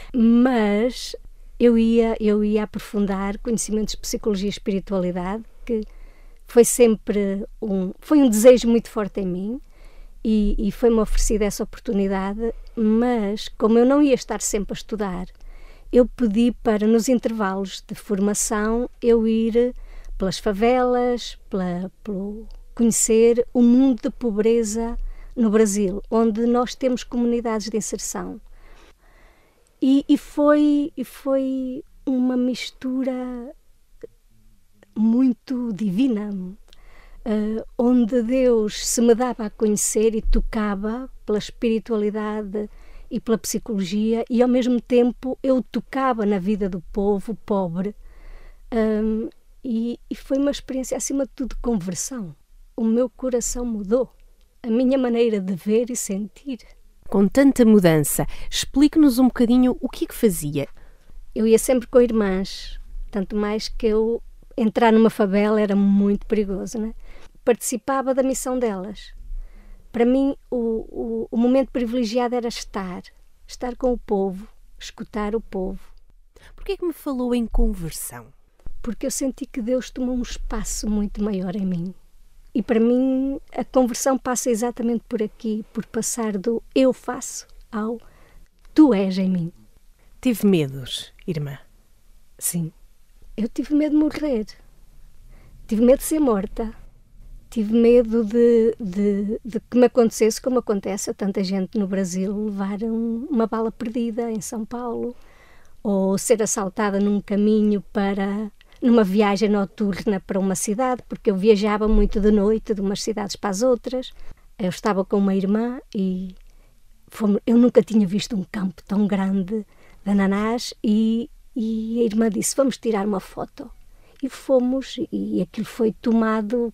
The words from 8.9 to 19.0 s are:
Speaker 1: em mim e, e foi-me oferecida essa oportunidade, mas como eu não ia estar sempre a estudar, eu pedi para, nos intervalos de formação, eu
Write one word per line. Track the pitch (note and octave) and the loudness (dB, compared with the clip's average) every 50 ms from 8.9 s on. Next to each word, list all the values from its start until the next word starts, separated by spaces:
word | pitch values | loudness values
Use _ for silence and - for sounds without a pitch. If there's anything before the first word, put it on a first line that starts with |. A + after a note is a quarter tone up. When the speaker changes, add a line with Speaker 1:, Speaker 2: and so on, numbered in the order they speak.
| - A#3 G#3 F#3+ - G#3 | -6 -6 -6 -4 -4 -6
Speaker 1:
em | G3 F#3 | -4 -4
mim | F3 F3+ F#3+ G#3 A#3+ C#4+ - - - - - - - - - - - - - | -4 -4 -6 -6 -8 -10 -12 -16 -20 -20 -20 -20 -20 -20 -20 -20 -14 -6 -2
e, | A3+ A3 G#3+ G#3 G#3 - - | 0 2 2 2 2 0 0
e | A3+ G3+ | 0 -2
foi-me | - - - A#3 A#3 A3 | -2 0 2 2 4 2
oferecida | G#3+ - - - - - A#3 G3+ G#3+ | 2 2 2 2 2 2 0 0 0
essa | G3+ - - A3+ | -2 -2 -4 -8
oportunidade, | - - - - - G#3 G3 G3 F#3+ G3 F#3+ F#3+ G3 G3+ G#3+ A3+ A3+ A3+ - - - - | -8 -10 -10 -6 -4 -2 0 0 0 -2 -2 -4 -4 -6 -4 -6 -6 -6 -8 -12 -12 -4
mas | - A3+ G#3+ A3 A3+ A#3+ B3 B3 A#3 G#3 G3 G#3 G#3+ - - | -2 0 2 2 2 2 2 0 0 -2 -2 -4 -6 -8 -10
como | - - - - A3 A#3 | -4 0 2 4 6 6
eu | A#3+ | 6
não | B3+ C#4 C#4+ | 6 6 6
ia | D4+ C#4+ B3+ | 4 4 4
estar | A#3 - - A3+ G3+ | 2 0 -2 -6 -6
sempre | - - - G#3+ F#3+ - A3+ | -4 -2 -2 -2 -4 -4 -8
a | |
estudar, | - - - A#3 G3 G#3+ G3 F3+ F3 F#3 - - - - - - - - - - - - - | -10 -10 -8 -6 -6 -4 -4 -6 -6 -8 -10 -14 -18 -18 -18 -18 -18 -18 -20 -20 -20 -6 2
eu | - A#3+ B3+ G#3+ | 4 4 4 4
pedi | - - B3+ A3 G3 A3 A#3 B3 | 2 -2 -2 0 2 2 2 2
para, | G#3+ - - B3 G#3+ G#3 G#3 G#3+ | 0 0 0 0 0 2 2 4
nos | A3+ A#3 G#3 - | 4 4 4 2
intervalos | B3+ A3+ - A#3+ A3+ A3 G#3+ F#3+ F#3+ F#3+ G3 F#3 - - - - | 0 0 0 -2 -4 -2 -4 -4 -4 -4 -6 -8 -10 -14 -14 -14
de | G3+ | -16
formação, | - - - G#3 F#3+ G3+ G3+ G#3 - - - A#3 G#3 G#3+ A3 A3+ A#3 B3 - - | -12 -8 -4 -2 0 0 0 0 0 -2 -2 -2 -2 0 0 -2 -2 -4 -6 -8
eu | - | -2